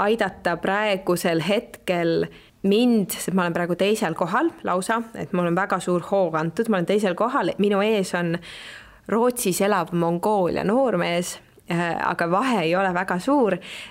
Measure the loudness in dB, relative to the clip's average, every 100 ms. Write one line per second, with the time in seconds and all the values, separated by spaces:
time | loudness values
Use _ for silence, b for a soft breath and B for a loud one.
0 | 0 0 -2 -2 -4 -2 0 0 0 0
1 | 0 0 2 0 2 0 -2 -8 -4 0
2 | 2 0 -2 B B _ 2 4 4 2
3 | 0 -4 -2 0 0 0 -2 0 2 2
4 | -2 -2 -2 0 0 -2 -2 -2 0 -2
5 | -2 -8 -4 -2 0 0 0 -2 0 -2
6 | 0 0 2 0 -2 -2 0 0 2 2
7 | 2 0 0 0 -2 0 2 2 2 0
8 | 0 -2 -2 -4 B B B B B B
9 | -2 2 2 0 -2 0 2 2 0 0
10 | 0 0 0 0 0 0 0 2 2 0
11 | 0 -2 -4 -8 -18 -20 -4 -2 -2 -2
12 | -2 0 0 2 2 0 2 2 0 0
13 | -2 -2 2 2 2 0 B B B